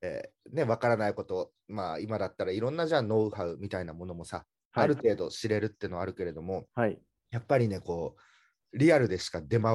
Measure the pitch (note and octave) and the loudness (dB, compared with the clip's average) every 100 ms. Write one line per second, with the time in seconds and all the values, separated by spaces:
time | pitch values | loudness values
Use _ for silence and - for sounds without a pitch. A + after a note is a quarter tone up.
0 | F2+ C2 - _ - C#3 C3 A2+ A#2+ A2 | -8 -8 -10 _ -8 -2 0 2 2 2
1 | G#2 G2 - F#2 - _ - G#2 F2+ D#2+ | 0 -2 -4 -4 -6 _ -12 -8 -6 -6
2 | G#2+ G#2+ F#2+ - F#2 G2 B2 D#3+ D#3+ D#3 | -4 -4 -4 -4 -2 -2 -2 -2 2 2
3 | G#2+ A2 G#2+ G2+ E2+ D#2 G2 F#2 F2 D#2+ | 4 2 2 0 -6 -6 -6 -6 -6 -8
4 | F2+ E2+ D#2+ F2 - _ _ A#2+ D3+ C#3+ | -10 -10 -10 -12 -12 _ _ 2 4 4
5 | A#2 G2 E2+ - A2 G#2+ G#2 - F#2+ F2 | 2 2 -2 -4 -2 0 -2 -4 -8 -6
6 | F#2+ F#2 F2+ D#2+ E2+ F#2+ - A#2+ A2 - | -6 -6 -6 -6 -6 -6 -6 0 0 -2
7 | _ _ - A#2 - C#3 A2+ F#2 - E2+ | _ _ -8 -6 2 2 2 -2 -4 -6
8 | D#2 - _ _ _ _ _ A#2 D#3 D3+ | -6 -10 _ _ _ _ _ 4 6 6
9 | A#2 F#2 - E2+ D2+ A#2 A2+ | 4 0 -4 -6 0 2 4